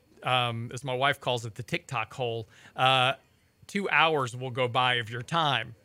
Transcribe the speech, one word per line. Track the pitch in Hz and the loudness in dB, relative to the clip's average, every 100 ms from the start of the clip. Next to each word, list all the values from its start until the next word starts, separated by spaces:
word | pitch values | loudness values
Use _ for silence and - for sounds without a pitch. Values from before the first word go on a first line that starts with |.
| _ - | _ -8
um, | 131 127 120 113 117 | 0 2 2 -2 -6
as | 131 | -8
my | 143 | -4
wife | 127 143 135 | 0 2 2
calls | 135 123 113 | -2 -2 -4
it, | |
the | - | -12
TikTok | - - - 120 110 | -8 -8 -6 -6 -6
hole, | - 120 113 - - - - | -4 -4 -4 -8 -18 -16 2
uh, | 131 131 127 - _ _ _ _ - | 4 4 2 0 _ _ _ _ -8
two | 202 190 | -6 0
hours | 147 160 151 120 123 | 4 4 4 -2 -4
will | 131 | -6
go | 123 123 | 0 2
by | 127 127 | 4 2
of | 120 110 | 2 -2
your | 120 | -8
time. | - 165 151 120 120 110 | -4 0 2 0 -2 -14